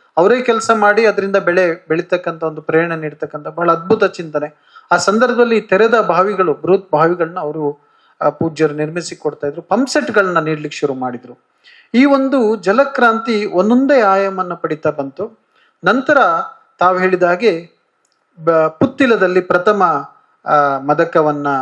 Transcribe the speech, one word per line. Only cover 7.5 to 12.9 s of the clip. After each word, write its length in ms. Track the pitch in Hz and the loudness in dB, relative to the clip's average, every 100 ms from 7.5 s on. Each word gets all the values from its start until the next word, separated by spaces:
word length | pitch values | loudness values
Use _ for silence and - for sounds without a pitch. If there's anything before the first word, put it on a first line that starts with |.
| 156 147 147 _ _ _ _ | -6 -6 -8 _ _ _ _
ಆ, 80 | 151 | -4
ಪೂಜ್ಯರು 460 | - 165 151 156 | -2 -4 -2 -2
ನಿರ್ಮಿಸಿ 420 | 147 151 170 165 - | -2 -6 -6 -10 -8
ಕೊಡ್ತಾ 300 | 151 147 143 | -8 -6 -8
ಇದ್ರು. 160 | 151 | -8
ಪಂಪ್ 280 | - 208 269 | -4 -2 0
ಸೆಟ್ಗಳನ್ನ 500 | 302 - 214 190 170 | -2 0 0 2 0
ನೀಡ್ಲಿಕ್ಕೆ 380 | 156 151 151 - | -2 -4 -6 -4
ಶುರು 160 | 147 | -4
ಮಾಡಿದ್ರು. 440 | 131 127 120 - - _ _ _ - _ | -4 -6 -8 -14 -20 _ _ _ -20 _
ಈ 100 | 226 | 2
ಒಂದು 520 | 285 269 269 269 214 220 | 4 2 2 0 0 0
ಜಲಕ್ರಾಂತಿ 880 | 180 220 294 | 0 2 0